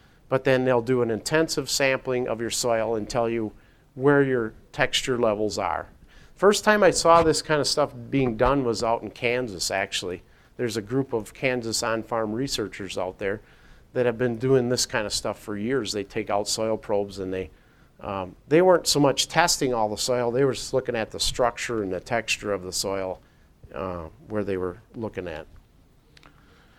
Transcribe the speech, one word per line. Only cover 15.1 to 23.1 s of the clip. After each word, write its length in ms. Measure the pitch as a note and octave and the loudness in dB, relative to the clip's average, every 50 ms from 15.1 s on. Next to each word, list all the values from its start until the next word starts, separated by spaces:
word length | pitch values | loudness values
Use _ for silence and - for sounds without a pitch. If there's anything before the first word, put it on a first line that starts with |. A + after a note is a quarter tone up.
| - | -4
stuff 280 | - - A2+ G2+ - | -4 -4 -4 -6 -6
for 180 | - - G#2 G2+ | -8 -8 -6 -4
years. 320 | G#2 A#2+ C3+ C3 G#2+ F#2 | -4 -2 -2 -2 -2 -2
They 140 | G2 G#2 G2 | -4 -6 -6
take 260 | - - A2+ G#2 - | -4 -6 -6 -4 -2
out 160 | G2+ G2+ G#2 | -2 -2 0
soil 300 | - - A2+ A2 A2 A2 | -2 -2 -2 0 -2 -2
probes 420 | G#2+ - - G#2+ G2+ G#2 G2+ F#2 G2 | -4 -2 -2 0 0 0 -2 -6 -8
and 160 | F#2+ F#2 F#2+ | -6 -6 -4
they, 160 | F#2 F#2 - - - _ _ _ _ _ _ _ - | -6 -6 -8 -12 -20 _ _ _ _ _ _ _ -14
um, 360 | - G#2 G2 G2 F#2 F#2 - - _ | -10 -8 -6 -6 -6 -8 -12 -18 _
they 160 | - C#3+ E3 F#3 | 2 4 6 8
weren't 240 | F#3 F3+ E3 - | 8 6 6 4
so 140 | - - C#3+ | 2 2 4
much 260 | D3 C3+ - - - | 4 4 4 2 -2
testing 480 | - - D#3+ E3+ E3 - - D3 B2+ B2 | 0 2 2 2 2 0 0 0 -2 0
all 140 | A2+ G#2+ G#2+ | 0 0 -2
the 100 | G#2+ - | -2 -4
soil, 320 | - - B2 B2 A#2+ A#2+ | -2 -2 0 0 0 0
they 140 | A#2 C3 C#3+ | 2 2 2
were 100 | C3+ A#2 | 2 0
just 180 | - - - - | -2 -6 -2 -2
looking 220 | B2+ - - A#2 | -2 -2 -2 -2
at 160 | A2+ G#2+ - | -4 -4 -6
the 80 | - E2+ | -4 -4
structure 640 | - - - - B2 A#2 - - - - A#2+ A2 G2+ | -2 -2 0 2 0 0 0 -2 -6 -4 -4 -4 -2
and 100 | F#2 F#2 | -4 -4
the 60 | F2 | -6
texture 540 | - - A#2+ A2+ A2 - - - G#2+ G#2 G2+ | -4 -4 -4 -2 -2 -2 -4 -4 -2 -4 -4
of 100 | F#2 F2+ | -4 -4
the 100 | F#2 F2+ | -6 -6
soil, 480 | - - G2 G2 G2 F#2+ F#2 | -6 -4 -4 -4 -4 -4 -6